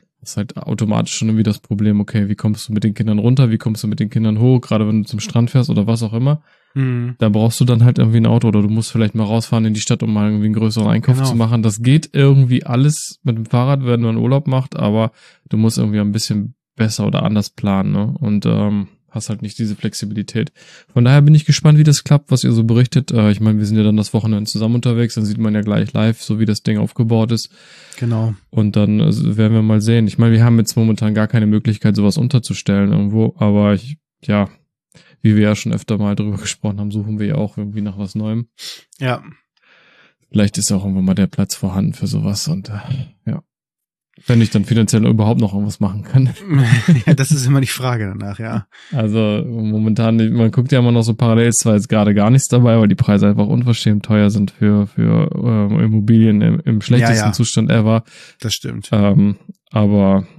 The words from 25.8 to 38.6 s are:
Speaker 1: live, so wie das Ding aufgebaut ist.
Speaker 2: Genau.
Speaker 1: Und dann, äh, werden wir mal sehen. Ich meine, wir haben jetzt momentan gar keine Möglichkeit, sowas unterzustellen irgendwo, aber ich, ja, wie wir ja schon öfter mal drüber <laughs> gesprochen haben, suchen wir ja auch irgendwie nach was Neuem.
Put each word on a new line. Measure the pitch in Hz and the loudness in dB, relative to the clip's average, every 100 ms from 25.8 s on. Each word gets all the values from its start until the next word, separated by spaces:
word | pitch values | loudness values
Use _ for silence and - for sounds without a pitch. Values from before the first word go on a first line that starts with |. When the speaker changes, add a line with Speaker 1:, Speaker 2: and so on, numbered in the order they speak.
| 104 | -2
Speaker 1:
live, | 110 110 113 | 0 0 -2
so | - 107 | -4 -4
wie | 107 | -2
das | 104 | -4
Ding | 113 107 | -2 -2
aufgebaut | 107 - 113 113 110 | -2 -2 0 0 0
ist. | 113 - _ - - - - | -4 -6 _ -20 -20 -20 -8
Speaker 2:
Genau. | 117 113 113 95 _ | -4 -2 -4 -6 _
Speaker 1:
Und | 113 104 104 | -2 0 0
dann, | 104 107 | 0 2
äh, | 107 104 110 107 | 0 0 -2 0
werden | 110 | 2
wir | 113 | 2
mal | 110 107 | 2 2
sehen. | 107 117 107 | 2 2 2
Ich | - | 2
meine, | 117 | 2
wir | 113 120 | 4 4
haben | 113 | 4
jetzt | 101 117 | 2 0
momentan | 110 104 107 | 0 0 0
gar | 107 107 | 0 0
keine | 113 107 | 0 2
Möglichkeit, | 107 113 104 110 101 | 0 0 -2 0 2
sowas | 101 147 | 0 0
unterzustellen | 123 120 - 95 - 101 101 | 0 -2 -2 -6 -2 0 0
irgendwo, | 107 101 110 110 - | 0 0 0 -2 0
aber | 104 104 104 | 0 2 2
ich, | 98 127 151 _ _ | 0 -4 -16 _ _
ja, | - 104 95 _ _ _ _ _ _ _ | -4 -2 -2 _ _ _ _ _ _ _
wie | 110 104 | 2 4
wir | |
ja | 104 107 | 2 0
schon | 113 | -4
öfter | 110 - 104 | -6 -4 -4
mal | 104 101 | -4 -4
drüber | 104 98 | -4 -6
<laughs> | |
gesprochen | 98 - 107 101 | -10 -8 -6 -6
haben, | 104 | -6
suchen | 104 107 107 | -6 -6 -6
wir | 104 | -4
ja | 104 | -4
auch | 104 - | -6 -8
irgendwie | 104 107 | -10 -8
nach | 104 98 | -8 -8
was | 98 107 | -10 -8
Neuem. | 107 113 117 - | -6 -6 -8 -14